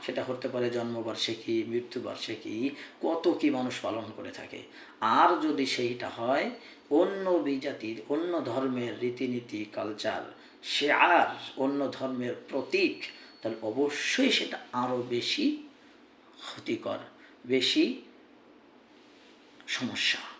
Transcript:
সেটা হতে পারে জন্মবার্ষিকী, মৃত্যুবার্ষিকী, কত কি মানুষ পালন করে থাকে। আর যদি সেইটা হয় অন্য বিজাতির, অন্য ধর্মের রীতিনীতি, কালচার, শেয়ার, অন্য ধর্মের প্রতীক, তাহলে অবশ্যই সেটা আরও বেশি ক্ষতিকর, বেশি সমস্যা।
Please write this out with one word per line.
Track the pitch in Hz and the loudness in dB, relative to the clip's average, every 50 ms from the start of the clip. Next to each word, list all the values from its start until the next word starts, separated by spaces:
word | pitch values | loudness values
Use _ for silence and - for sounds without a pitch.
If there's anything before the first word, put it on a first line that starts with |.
| - | -6
সেটা | - 127 127 123 | -4 -4 -4 -2
হতে | 127 127 - - | -4 -4 -4 -4
পারে | 127 123 123 123 120 | -4 -2 0 0 0
জন্মবার্ষিকী, | 113 120 117 120 117 117 110 117 107 101 - - 113 110 - - 113 113 107 | 0 0 -2 -2 -4 -4 -4 -4 -4 -2 -2 -2 -2 -4 -2 0 0 0 0
মৃত্যুবার্ষিকী, | 113 117 120 120 - - 123 107 104 101 - - - 113 104 - - 104 110 123 139 143 - - - - - | 0 -2 -2 -2 -2 -8 -6 -6 -6 -6 -8 -6 -8 -8 -8 -6 -6 -4 -2 -2 -2 -4 -6 -14 -16 -12 -4
কত | - - 165 165 - - 156 - | -2 0 0 4 4 4 4 6
কি | - 147 | 4 2
মানুষ | 131 127 127 127 123 - | 4 2 0 -2 -4 -2
পালন | - - 104 113 107 107 107 | -2 -2 -2 -2 -6 -8 -10
করে | - 101 95 | -10 -10 -10
থাকে। | - - - - - - - - - - - - - - | -10 -12 -12 -12 -12 -14 -14 -14 -18 -20 -20 -20 -8 0
আর | 107 110 117 139 165 175 175 156 | 2 4 8 8 8 8 6 4
যদি | 151 156 143 135 135 | 2 2 2 2 2
সেইটা | 131 - - 123 120 120 - 117 107 | 0 0 0 0 0 0 -2 -6 -8
হয় | - - 117 123 135 147 135 - 240 - - - - - - - | -6 -4 0 2 2 2 2 -2 -4 -8 -14 -18 -20 -20 -4 2
অন্য | 143 156 185 196 196 196 190 185 | 4 4 6 4 2 -2 0 2
বিজাতির, | 180 170 147 139 139 135 131 143 - - 107 110 113 107 - - | 2 4 4 2 0 0 -2 -4 -6 -4 -6 -6 -8 -8 -4 -2
অন্য | 143 156 170 180 175 160 131 | -2 0 0 0 -2 -2 -2
ধর্মের | 120 117 131 131 135 127 123 120 117 107 107 | 0 -2 0 0 0 0 0 -2 -4 -4 -2
রীতিনীতি, | 123 123 120 - 135 123 123 120 113 - 104 104 107 - - | -2 -2 -2 -2 -2 -2 -2 -4 -4 -6 -6 -6 -6 -6 -6
কালচার, | - 104 104 107 - - 110 98 92 - - - - - - - - - | -6 -6 -6 -6 -4 -4 -2 -2 -4 -6 -10 -14 -18 -20 -20 -20 -16 -8
শেয়ার, | - - - 143 143 123 113 143 175 175 156 - - - - - - - | -4 -2 0 2 4 6 6 8 8 8 6 6 4 0 -8 -12 -12 -4
অন্য | - 135 135 143 143 139 127 | -2 0 0 2 0 -2 -2
ধর্মের | - - 131 131 131 123 123 120 - - - - | -2 -4 -4 -4 -2 -2 -2 -4 -4 -6 -10 -4
প্রতীক, | - 135 - - - 196 - 143 - - - - - - - - - - | -4 -4 -2 0 0 2 2 2 0 -2 -10 -14 -14 -18 -20 -20 -20 -6
তাহলে | - 110 110 - | -6 -6 -4 -4
অবশ্যই | 110 110 110 127 143 143 - - - - - - 269 - | -4 -4 0 2 0 0 0 -2 -2 0 2 4 4 4
সেটা | - - - - - - - - - | 4 2 0 -2 -6 -10 -12 -4 -2
আরও | 123 123 127 127 123 123 127 | -2 0 0 0 -2 -2 -2
বেশি | 123 120 117 - - - 220 294 302 - - - - - - - - - - - - - - - - | -2 -2 0 -2 -2 2 2 0 0 -2 -8 -16 -20 -20 -20 -20 -20 -20 -20 -20 -20 -20 -20 -20 -20
ক্ষতিকর, | - - - - - - - 113 - - - - - - - - - - - - - - | -16 -16 -14 -14 -12 -6 -6 -6 -4 -4 -6 -6 -6 -8 -14 -18 -20 -20 -20 -20 -20 -2
বেশি | 127 127 131 123 - - 311 165 220 254 - - - - - - - - - - - - - - - - - - - - - - - - - - - - - - - - - - | 2 2 4 4 4 4 4 4 4 2 -6 -10 -18 -20 -20 -20 -20 -20 -20 -20 -20 -20 -20 -20 -20 -20 -20 -20 -20 -20 -20 -20 -20 -20 -20 -20 -20 -20 -20 -20 -20 -20 -20 -8
সমস্যা। | - - - 131 110 104 - - - - - - - - | -6 -4 -2 -2 -4 -2 0 0 0 0 0 -4 -12 -14